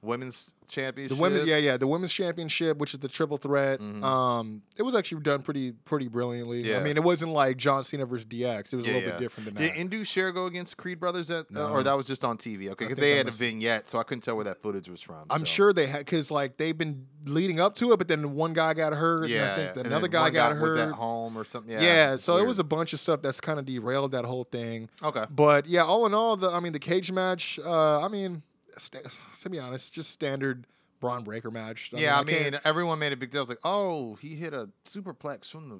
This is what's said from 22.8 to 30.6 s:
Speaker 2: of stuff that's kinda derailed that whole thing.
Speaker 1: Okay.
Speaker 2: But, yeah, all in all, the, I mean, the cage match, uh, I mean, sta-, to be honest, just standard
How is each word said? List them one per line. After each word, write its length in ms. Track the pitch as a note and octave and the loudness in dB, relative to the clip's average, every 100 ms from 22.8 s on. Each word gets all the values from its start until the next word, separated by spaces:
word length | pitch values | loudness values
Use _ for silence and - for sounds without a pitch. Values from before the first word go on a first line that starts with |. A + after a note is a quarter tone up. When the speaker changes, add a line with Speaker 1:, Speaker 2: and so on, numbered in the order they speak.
| E3 | 0
Speaker 2:
of 80 | D#3 | -2
stuff 200 | - D3+ | 0 0
that's 200 | C#3 C3 | 0 -4
kinda 220 | - D3+ | -4 -4
derailed 500 | C3+ B2+ A2 C3+ C#3 | -4 -6 -2 -2 0
that 120 | C3 A#2+ | -2 -4
whole 180 | B2+ | -6
thing. 460 | A#2+ A#2+ A#2 A2+ A2 - | -6 -6 -6 -8 -10 -6
Speaker 1:
Okay. 220 | D#3 B2+ A2 | -4 -2 -4
Speaker 2:
But, 380 | C#3 D3 D3 D3 | 6 8 8 6
yeah, 160 | F3 | 4
all 240 | E3 G3+ A3 | 6 6 6
in 80 | |
all, 220 | G#3 A3+ G#3+ | 4 2 2
the, 160 | F#3 | 2
I 80 | F3 | 2
mean, 120 | F3 | -2
the 60 | D3+ | -6
cage 320 | C3 F3+ F3 | 0 0 2
match, 480 | F#3 F#3 F#3 - - | 0 0 -2 -4 -6
uh, 360 | D3+ E3 D#3 D3 | 0 4 6 4
I 60 | F3 | 2
mean, 360 | G#3 F#3+ E3+ - _ _ - | -4 -6 -8 -12 _ _ -12
sta-, 240 | - C3+ C#3 - - - | -12 -10 -16 -18 -20 -14
to 100 | F#3+ | -10
be 80 | F3 | -8
honest, 340 | B2+ B2+ - | -8 -8 -8
just 180 | - D#3 | -6 -6
standard 540 | - D3 C#3 C3+ B2+ | -2 -2 0 -2 -2